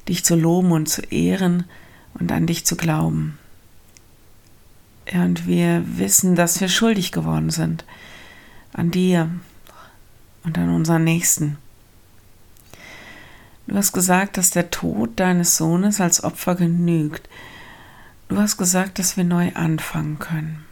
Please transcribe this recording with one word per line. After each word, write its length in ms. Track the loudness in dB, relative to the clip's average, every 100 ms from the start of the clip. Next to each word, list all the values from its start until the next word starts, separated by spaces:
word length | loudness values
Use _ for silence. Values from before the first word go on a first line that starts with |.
| -6
dich 160 | -2
zu 100 | 2
loben 380 | 4 4 4 4
und 160 | 2 0
zu 140 | -6
ehren 640 | -4 0 0 2 2 0 -2 -12 -20 -20 -20
und 180 | -8 -4
an 140 | 0 0
dich 200 | 0 -2
zu 80 |
glauben. 640 | -2 0 0 0 0 -4 -8 -20 -20 -20 -20 -20 -20 -20 -20 -20 -20 -20 -20 -20 -20 -20 -20 -6
Ja, 100 | 0
und 240 | 0 0 0
wir 380 | 2 2 2 -2
wissen, 480 | -4 0 2 4
dass 260 | 4 2 2
wir 80 | 0
schuldig 440 | 2 2 2 0
geworden 380 | -4 -2 0 0
sind 340 | -2 -2 -4 -10 -20 -20 -20 -20 -20 -20 -20 -16
an 180 | -4 -2
dir 400 | 2 2 2 2 -4 -12 -20 -20 -20 -20 -20 -20 -20 -20 -10
und 160 | -6 -2
an 160 | 0
unseren 300 | 2 2 2
Nächsten. 520 | 2 2 0 0 -2 -6 -14 -20 -20 -20 -20 -20 -20 -20 -20 -20 -20 -20 -20 -20 -20 -20 -20 -20 -20 -20 -4
Du 80 | -2
hast 160 | 0
gesagt, 440 | 0 2 2 2 0
dass 140 | 0
der 200 | 0 -2
Tod 500 | -2 -4 -2 -4 0
deines 360 | 2 2 2 2
Sohnes 440 | 2 2 2 2
als 240 | 0 0
Opfer 320 | -2 -4 -2 0
genügt. 720 | 2 2 2 2 0 -4 -14 -20 -20 -20 -20 -20 -20 -20 -20 -20 -6
Du 80 | 0
hast 200 | 0 0
gesagt, 420 | 0 0 -2 -2
dass 180 | -4 0
wir 60 |
neu 300 | 2 2 0
anfangen 640 | 0 -2 -2 -2 -6 -4 -6
können. 460 | -6 -6 -6 -10 -14